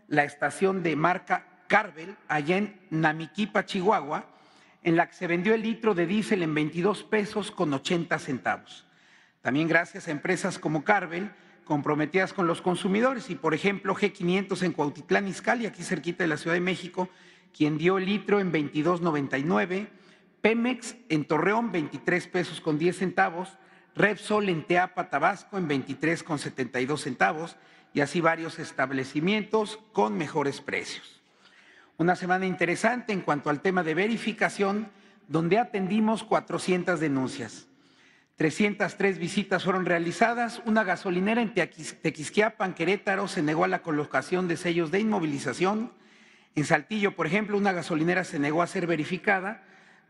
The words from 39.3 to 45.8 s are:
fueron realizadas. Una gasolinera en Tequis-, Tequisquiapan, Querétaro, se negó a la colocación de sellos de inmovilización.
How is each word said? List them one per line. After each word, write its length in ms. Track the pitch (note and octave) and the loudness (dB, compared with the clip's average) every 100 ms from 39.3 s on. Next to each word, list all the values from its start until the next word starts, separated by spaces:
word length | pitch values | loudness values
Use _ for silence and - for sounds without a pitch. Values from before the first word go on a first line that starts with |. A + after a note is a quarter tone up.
| G#3 G3 F#3 | -2 0 0
fueron 220 | F3 F#3 F3 | 2 0 2
realizadas. 760 | E3+ E3+ - A3+ A#3+ A#3 A3+ A3+ | 0 0 2 2 2 -4 -4 0
Una 180 | A3 | 2
gasolinera 560 | F#3 E3+ G3 F3+ G3 A#3 | 2 -2 -2 0 0 0
en 140 | A3+ | 0
Tequis-, 440 | F3+ D#3+ - D3 - | 0 -2 -4 -14 -6
Tequisquiapan, 720 | E3 D3+ C#3+ G#3 G#3+ - F#3+ | -4 -4 -2 2 2 0 -4
Querétaro, 540 | D#3 E3 G3+ G#3 F#3+ G3 | 0 0 0 0 -2 -2
se 140 | F#3 | 0
negó 220 | D3+ D#3+ | 0 2
a 40 | F#3 | 2
la 120 | F3+ | 0
colocación 640 | E3+ D3 C#3 C3+ - F3+ F3+ | -2 -2 0 -2 0 0 0
de 120 | D#3+ | -2
sellos 320 | F3 E3+ D#3+ | -2 0 0
de 100 | F#3+ | 0
inmovilización. 920 | A3 G#3 D#3 C#3 C3 A#2 F#3 G#3+ | 0 0 0 -2 -4 0 0 0